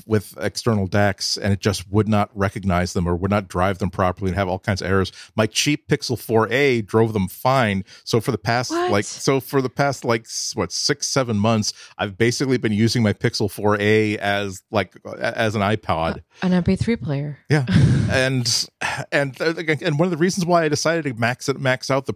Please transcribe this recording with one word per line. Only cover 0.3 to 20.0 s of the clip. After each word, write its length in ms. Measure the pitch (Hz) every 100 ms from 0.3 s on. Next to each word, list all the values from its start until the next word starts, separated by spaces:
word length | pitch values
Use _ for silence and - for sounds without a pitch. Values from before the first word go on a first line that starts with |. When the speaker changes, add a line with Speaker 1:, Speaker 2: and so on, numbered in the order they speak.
| -
Speaker 1:
external 480 | 101 - 123 107 92
dacs, 520 | 104 101 - - -
and 100 | 101
it 80 | 98
just 300 | 113 92 -
would 180 | 104 104
not 220 | 104 104 98
recognize 580 | 98 104 95 87 90
them 140 | 98 87
or 80 | 87
would 160 | 95
not 160 | 104 95
drive 320 | 90 95 92
them 100 | 92
properly 400 | - 92 - 95
and 80 | 90
have 100 | 95
all 120 | 92
kinds 240 | - 95
of 80 | 85
errors. 200 | 98 92 - - 110
My 120 | 110
cheap 400 | - 147 151 -
Pixel 320 | 147 - 117
four 280 | - 113 104
A 320 | 123 143 117
drove 300 | 104 110 113
them 140 | 110 95
fine. 560 | - 131 135 110 95 - -
So 180 | - 117
for 80 | -
the 80 | 110
past, 320 | - 120 123
Speaker 2:
What? 220 | 330 359
Speaker 1:
like, 140 | 104 -
so 340 | - 143 139
for 200 | - 139
the 120 | 127
past, 340 | - 143 127 127
like, 200 | 117 -
s-, 260 | - - 113
what, 160 | 87
six, 360 | - - 143 -
seven 320 | 139 120 104
months, 340 | 107 113 101 - - -
I've 180 | 104 95
basically 440 | 117 - 135 127
been 140 | 117
using 280 | 104 113 120
my 120 | 107
Pixel 360 | - 120 - 104
four 260 | - 104 104
A 380 | 104 110 107 104
as, 420 | 101 101 101 92 -
like, 280 | 107 92 -
a-, 320 | 104 - 117 113
as 200 | 110 107
an 60 |
iPod. 580 | 98 107 - 82 82 - - -
Speaker 2:
An 100 | 185
M 100 | 180
P 120 | 175 190
three 200 | - 233
player. 440 | 123 139 147 139 -
Speaker 1:
Yeah. 160 | 147 123
Speaker 2:
<laughs> 60 | 175 - - -
Speaker 1:
And, 560 | 131 131 131 117 - - - - - -
and, 300 | 151 139 117
uh, 140 | 165 170
again, 220 | 160 147
and 160 | 180
one 80 | 147